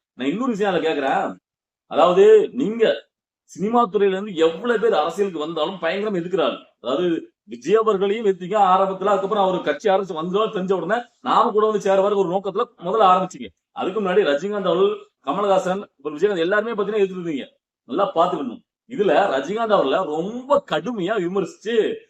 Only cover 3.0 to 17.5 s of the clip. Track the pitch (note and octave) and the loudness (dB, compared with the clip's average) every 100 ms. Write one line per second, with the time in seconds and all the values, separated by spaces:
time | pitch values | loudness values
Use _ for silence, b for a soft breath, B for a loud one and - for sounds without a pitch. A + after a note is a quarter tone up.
3 | - _ _ _ _ D3 G3+ A#3+ A3+ G3+ | -6 _ _ _ _ -6 0 2 2 2
4 | G3+ F#3 G#3+ D#3+ D#3+ F3 A#3+ A3 A3+ E3 | 0 0 -6 0 2 2 -2 0 2 2
5 | D#3+ F#3+ G3+ D#3+ D#3 D#3+ D#3+ F#3+ E3 G3 | 0 -2 -4 -4 -6 -4 -4 -4 -4 -2
6 | G#3+ F#3 F3 F3+ B2+ G#2+ - _ A2+ D3+ | -4 -4 -4 0 0 -2 -14 _ -6 -2
7 | F3+ D#3+ - _ - A#2+ C3+ G#3+ A3 F#3+ | 0 -2 -6 _ -18 -12 0 2 2 0
8 | G3+ A3 G#3 F#3 F3+ G#3+ F#3+ F#3+ F#3+ F#3 | 0 0 0 -2 -2 2 4 4 2 0
9 | G3+ G3 G3 G#3 F#3+ F3+ D3+ C#3+ G#3 F#3+ | 0 0 0 0 0 0 -2 -2 2 0
10 | F#3 D#3+ F3 G3 A3 G#3 F#3 F#3+ E3 A#3 | 0 -6 -4 -2 -2 -2 -2 -2 -2 -4
11 | - _ B2 F3+ A#3 G#3 G#3+ G#3+ G3 G3 | -6 _ 0 2 4 2 2 0 2 2
12 | G3+ G3+ F3+ F#3+ F#3+ F#3 - _ E3+ A3 | 2 2 0 -2 -4 -4 -6 _ -4 4
13 | F#3+ F#3 F#3 D3 G#2+ _ _ - C#3+ G#3 | 6 4 2 -8 -16 _ _ -8 -6 -2
14 | F#3+ F3+ D#3+ C#3+ G3 G#3 F3+ E3+ G3+ G#3 | 0 2 2 0 -2 -4 0 2 0 -2
15 | - _ C3+ F3+ G#3 F#3 F#3 F#3 - _ | -12 _ -6 -2 2 2 0 -4 -8 _
16 | D3 D3+ G3+ F#3 E3+ G#3 A3+ G#3 G3 G#3+ | -10 -2 0 0 0 0 -2 -4 -4 0
17 | F#3+ F#3 E3+ C#3 G2+ | -2 -2 -8 -8 -10